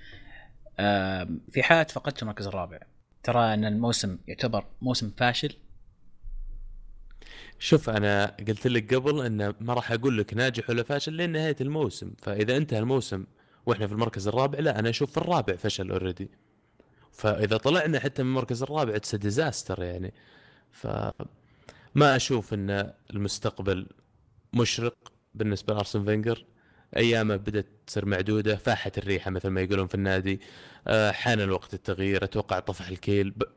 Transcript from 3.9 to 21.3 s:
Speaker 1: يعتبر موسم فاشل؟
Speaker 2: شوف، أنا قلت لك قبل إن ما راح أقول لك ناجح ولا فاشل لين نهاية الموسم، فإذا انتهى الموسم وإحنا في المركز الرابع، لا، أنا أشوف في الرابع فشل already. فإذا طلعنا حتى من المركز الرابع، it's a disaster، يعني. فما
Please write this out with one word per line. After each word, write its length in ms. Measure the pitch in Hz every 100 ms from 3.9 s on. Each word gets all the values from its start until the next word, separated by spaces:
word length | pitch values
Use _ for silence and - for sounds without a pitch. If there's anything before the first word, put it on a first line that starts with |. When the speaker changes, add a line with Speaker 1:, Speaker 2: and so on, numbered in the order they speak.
| 117 104 87 -
Speaker 1:
يعتبر 400 | - 123 110 - -
موسم 300 | 127 123 107 -
فاشل؟ 400 | 123 123 147 - - - - - - - - - - - - - - - - - - - - -
Speaker 2:
شوف، 320 | - 156 120
أنا 460 | 107 104 101 104 - 104
قلت 180 | 107 127
لك 280 | 120 104
قبل 320 | 127 135 147 123
إن 280 | 107 101 104
ما 140 | 117
راح 180 | 120 120
أقول 260 | 117 131 113
لك 160 | 101
ناجح 360 | 107 131 120 -
ولا 120 | 117
فاشل 300 | 117 143 156
لين 180 | 160 175
نهاية 260 | 156 156 143
الموسم، 520 | 135 156 123 - 92 -
فإذا 380 | - 101 107 131
انتهى 220 | 156 110
الموسم 460 | 117 135 - 95 95 _ _ _ -
وإحنا 200 | 104 104
في 60 |
المركز 360 | 107 113 104 98
الرابع، 300 | 113 139 143
لا، 200 | 156 107
أنا 120 | 113
أشوف 200 | 113 143
في 80 | -
الرابع 380 | 170 170 101 90
فشل 580 | 107 - 95 95 92
already. 120 | 90 98 _ _ _ _ _ _ _ _
فإذا 440 | - 107 104 104 110
طلعنا 440 | 131 175 160 151
حتى 220 | 143 143
من 60 | 127
المركز 340 | 131 120 120
الرابع، 360 | 131 156 123 107
it's 200 | - 104
a 0 |
disaster، 600 | 104 104 160 - - 92
يعني. 360 | 87 90 92 - - - - _ _
فما 1400 | - - - - - -